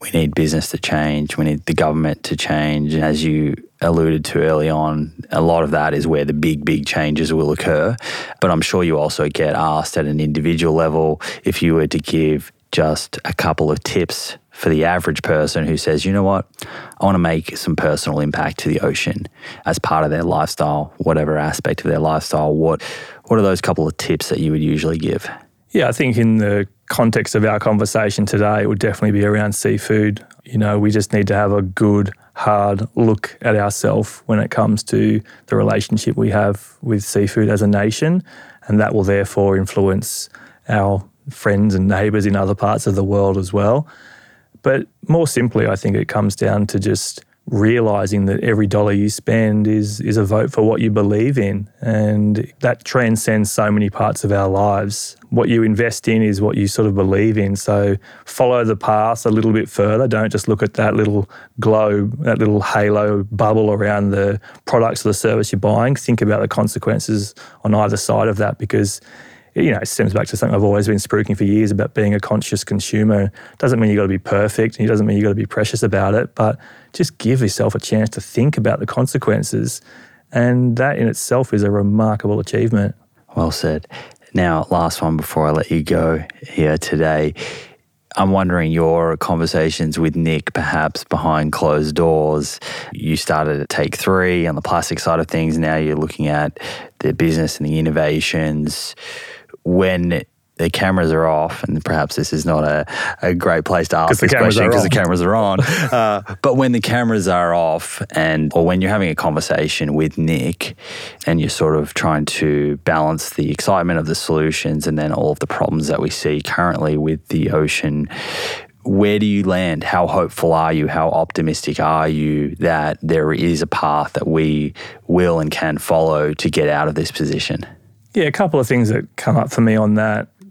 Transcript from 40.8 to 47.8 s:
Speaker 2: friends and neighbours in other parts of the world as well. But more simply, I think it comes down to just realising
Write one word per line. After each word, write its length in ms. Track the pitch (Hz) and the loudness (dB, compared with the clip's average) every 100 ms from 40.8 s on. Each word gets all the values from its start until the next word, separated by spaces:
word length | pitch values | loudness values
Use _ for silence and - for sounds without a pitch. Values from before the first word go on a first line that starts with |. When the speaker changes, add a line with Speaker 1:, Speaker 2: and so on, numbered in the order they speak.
| 98 98 - _ - | 0 0 -4 _ -18
Speaker 2:
friends 440 | - 110 101 104 | -4 0 2 4
and 140 | 95 95 | 4 2
neighbours 380 | 95 104 104 101 | 2 2 2 0
in 80 | 98 | 0
other 180 | 98 101 | 0 0
parts 300 | 101 107 - | 0 0 0
of 60 | 98 | 0
the 80 | |
world 320 | 98 101 98 98 | 2 2 2 0
as 160 | 92 | 0
well. 360 | 101 101 131 156 - - - - _ _ - | 0 2 2 0 -12 -20 -20 -20 _ _ -4
But 260 | 139 135 - _ - | 0 0 -2 _ 0
more 180 | 165 156 | 2 2
simply, 400 | - 117 107 107 | 0 0 2 0
I 80 | 95 | 0
think 200 | 110 98 | 0 -2
it 120 | 104 | -2
comes 280 | 110 104 - | 0 -2 0
down 320 | 107 104 101 | 0 0 0
to 120 | 98 | 0
just 420 | 101 - - - - _ - | 0 -2 -4 -12 -18 _ -6
realising 760 | 123 107 120 | 2 2 4